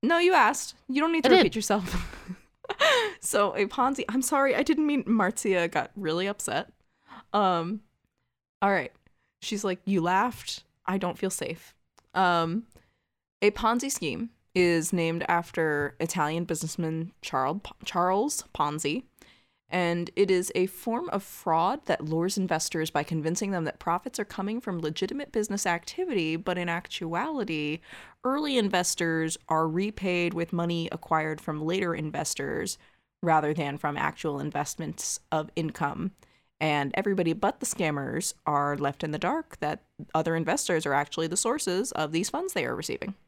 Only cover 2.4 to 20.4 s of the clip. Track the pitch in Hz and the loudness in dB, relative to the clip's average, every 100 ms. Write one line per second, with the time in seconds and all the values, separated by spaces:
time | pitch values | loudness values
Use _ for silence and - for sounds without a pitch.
2.4 | _ _ - 403 622 523 440 359 - 208 | _ _ -12 2 4 4 2 -4 -2 2
3.4 | 202 - 208 - 247 277 - 240 254 285 | 2 2 0 2 2 2 -2 0 2 4
4.4 | 277 247 277 311 302 285 196 226 190 - | 4 2 2 2 2 0 2 4 2 0
5.4 | 220 185 170 160 - - 180 165 190 208 | 2 2 2 0 -4 -6 -2 0 -2 -4
6.4 | - 143 - _ _ _ _ - - 208 | -4 -4 -6 _ _ _ _ -20 -4 2
7.4 | 196 175 165 208 _ _ _ _ _ _ | 4 2 0 -6 _ _ _ _ _ _
8.4 | _ _ 202 196 131 _ _ _ _ _ | _ _ 2 2 0 _ _ _ _ _
9.4 | - 208 208 180 - 196 170 185 240 233 | -8 -4 -2 -2 0 2 4 2 2 -2
10.4 | - - _ _ - 190 185 - 190 - | -10 -12 _ _ -4 -2 -2 -2 -4 -4
11.4 | - 165 - _ _ _ _ - 185 170 | -6 -8 -14 _ _ _ _ 2 4 4
12.4 | 165 180 233 - _ _ _ _ _ _ | 2 -2 -4 -20 _ _ _ _ _ _
13.4 | 208 208 226 240 277 - 160 85 233 _ | 2 4 0 2 -2 -4 -4 -4 -8 _
14.4 | _ 185 175 170 160 180 165 165 - 170 | _ 2 4 4 2 0 2 0 0 0
15.4 | 170 - 160 147 143 - 165 185 151 165 | 0 0 0 2 -2 -4 -4 0 0 -2
16.4 | 170 156 160 - 165 160 165 - - 139 | -4 -4 -4 -4 -4 -2 -6 -10 -6 -2
17.4 | 131 180 - - - 180 180 190 277 - | 0 -2 -8 -12 -6 0 2 2 0 -2
18.4 | - - 147 151 147 160 - _ - - | -8 -2 -2 0 -2 -4 -8 _ -20 -20
19.4 | _ _ _ 185 170 170 170 - 196 185 | _ _ _ 0 2 0 -2 0 4 4